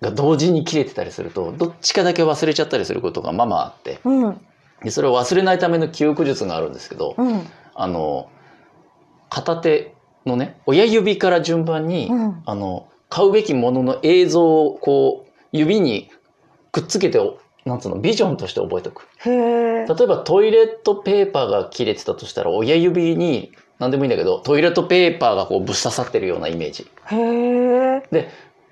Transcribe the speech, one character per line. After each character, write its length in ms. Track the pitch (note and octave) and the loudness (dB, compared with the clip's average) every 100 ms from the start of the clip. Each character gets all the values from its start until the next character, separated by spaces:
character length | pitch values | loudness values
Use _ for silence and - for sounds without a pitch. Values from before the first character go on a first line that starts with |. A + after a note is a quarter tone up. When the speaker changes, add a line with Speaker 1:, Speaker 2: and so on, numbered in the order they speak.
Speaker 1:
が 100 | G#2+ | -8
同 260 | G#2 C#3+ D3+ | 0 2 2
時 140 | E3 | 2
に 140 | D#3+ | 0
切 140 | - D#3 | 0 -2
れ 60 | |
て 80 | C3 | -2
た 120 | - | -6
り 80 | F2+ | -10
す 100 | - | -10
る 80 | E2+ | -10
と、 220 | F#2+ F2 C#3 | -6 -8 -4
ど 100 | E3+ | -6
っ 60 | - | -4
ち 120 | - | -2
か 100 | - | 0
だ 100 | F3+ | 0
け 120 | F3 | 2
忘 200 | D#3+ D3 | 0 2
れ 80 | D#3+ | 0
ち 80 | D#3 | 0
ゃ 40 | |
っ 40 | D3+ | -2
た 100 | B2+ | -2
り 60 | |
す 80 | F2 | -4
る 80 | - | -4
こ 120 | F2 | -4
と 100 | E2 | -6
が 80 | - | -6
ま 140 | F2 | -2
あ 20 | A#2 | 0
ま 100 | E2 | 0
あ 80 | A#1+ | -4
あ 20 | |
っ 120 | - | -8
て。 200 | - - | -14 -6
Speaker 2:
う 240 | B3 C4+ A3 | 0 0 0
ん。 100 | F#3 _ _ _ _ | -4 _ _ _ _
Speaker 1:
で、 80 | A2 | -6
そ 120 | - | -2
れ 60 | C#3 | 2
を 80 | B2 | 2
忘 180 | B2 F#3 | 2 2
れ 60 | |
な 100 | F#3+ | 2
い 60 | F3+ | 2
た 80 | F3+ | 2
め 100 | E3+ | 0
の 100 | D#3+ | -2
記 160 | - | 0
憶 200 | D3+ D3 | 0 0
術 220 | C#3+ B2+ G2 | -2 -2 -4
が 100 | D#2+ | -4
あ 40 | |
る 100 | D#2+ | -6
ん 20 | |
で 80 | C2 | -8
す 80 | - | -16
け 80 | - | -8
ど、 180 | D#2 - | -6 -2
Speaker 2:
う 60 | |
ん。 240 | B3+ G#3+ E3 - - | -2 -2 -6 -16 -20
Speaker 1:
あ 120 | - F#2 | -8 -6
の、 420 | E2+ D#2 C#2 - - _ _ _ _ _ _ _ _ _ | -4 -4 -6 -10 -20 _ _ _ _ _ _ _ _ _
片 260 | - - E3 | -8 -4 -2
手 360 | E3 D3+ - - _ _ C3 | 0 0 -2 -16 _ _ -6
の 80 | |
ね、 260 | B2 C#3 - - | -4 -6 -6 0
親 180 | C3+ | 2
指 320 | A#3 A3 G3+ G3 | 4 2 2 0
か 140 | F#3+ | 2
ら 120 | F3 | 2
順 220 | E3 E3 | 0 -2
番 220 | E3 D#3+ D#3+ | -2 -2 -2
に、 220 | F3 A#2+ | -4 -2
Speaker 2:
う 40 | |
ん。 280 | A#3+ A3 E3+ | -2 -2 -6
Speaker 1:
あ 100 | C3 G2+ | -8 -6
の、 320 | F#2+ F2+ - _ _ | -6 -8 -12 _ _
買 160 | - G3 | 2 4
う 60 | |
べ 100 | G#3+ | 4
き 120 | G#3+ | 2
も 160 | C3+ A#2+ | 0 2
の 120 | B2+ | 2
の 160 | B2+ B2+ | 0 0
映 240 | D#3 F3+ F3 | 4 4 4
像 400 | E3 E3 D#3 D3 | 4 4 4 2
を 100 | - | 0
こ 480 | - C#3 C3+ - - | 0 4 2 0 -10
う、 40 | _ _ | _ _
指 300 | D#3 D#3 G#3+ | 0 2 2
に 300 | D#3 G2+ - - _ _ _ _ _ | 2 -2 -8 -20 _ _ _ _ _
く 100 | - | -6
っ 20 | |
つ 140 | - G3 | -4 0
け 100 | F3 | 2
て、 100 | A2 G2+ - _ _ | 2 0 -4 _ _
な 120 | B2+ B2 | -8 -6
ん 40 | |
つ 60 | G2 | -6
う 20 | |
の、 80 | F2+ | -4
ビ 180 | D#3 | -2
ジ 80 | A3 | 0
ョ 60 | G3 | 0
ン 80 | C#3 | -2
と 100 | - | -6
し 60 | |
て 80 | - | -4
覚 200 | F2+ F2+ | -4 -4
え 20 | |
て 80 | F2+ | -6
お 20 | |
く。 160 | - - _ | -14 -20 _
Speaker 2:
へ 100 | A#3+ | -2
ー。 680 | B3 A#3 A#3 A#3 A3+ A3+ D#3+ | 0 0 0 0 -2 -4 2
Speaker 1:
例 60 | |
え 20 | G3+ | 2
ば 120 | D3+ | 2
ト 240 | E3 F#3 | 2 4
イ 80 | G#3+ | 6
レ 140 | A3+ | 6
ッ 180 | A3 - | 4 2
ト 120 | G#3 | -2
ペ 280 | G3+ F#3+ G3+ | 0 0 2
ー 100 | G3 | 2
パ 140 | C#3+ A2+ | 0 0
ー 20 | |
が 160 | G2+ | 0
切 220 | F#2 - G#2+ | -2 -2 -2
れ 80 | |
て 100 | G2+ | -2
た 100 | - | -6
と 120 | - - | -8 -8
し 80 | |
た 100 | - | -4
ら、 60 | F#2 | -2
親 260 | F#2+ A2+ E3 | 0 2 4
指 400 | F3 F3 E3 E3 | 4 2 0 0
に、 360 | E3+ A#2 - - _ _ | 0 -2 -6 -18 _ _
な 100 | B2+ | -2
ん 20 | |
で 60 | C#3 | 0
も 80 | |
い 20 | C#3 | 0
い 20 | |
ん 20 | |
だ 80 | A#2 | 0
け 60 | |
ど、 160 | E2+ - | 0 0
ト 180 | - D3 | 2 2
イ 40 | |
レ 60 | E3+ | 4
ッ 40 | |
ト 100 | F3 | 2
ペ 240 | E3+ F3+ F3 | 2 4 4
ー 100 | E3 | 2
パ 140 | B2 | 0
ー 40 | F#2+ | 0
が 100 | F#2 | 0
こ 100 | G2 | -2
う 40 | |
ぶ 120 | F#2 | -2
っ 20 | |
刺 160 | - B2 | -4 -4
さ 120 | B2+ | -4
っ 80 | B2 | -4
て 100 | A2 | -2
る 60 | F#2+ | -2
よ 100 | F2 | -4
う 20 | |
な 100 | D#2 | -4
イ 80 | E2+ | -6
メ 100 | D#2 | -8
ー 40 | |
ジ。 160 | - - _ - | -10 -18 _ -6
Speaker 2:
へ 100 | A3 | -4
ー。 840 | A#3 A#3+ A#3+ B3 B3 B3 C4 C4+ C4+ | -2 0 0 0 2 2 2 -2 -2
Speaker 1:
で、 160 | E3 - - - _ _ | -2 -2 -12 -20 _ _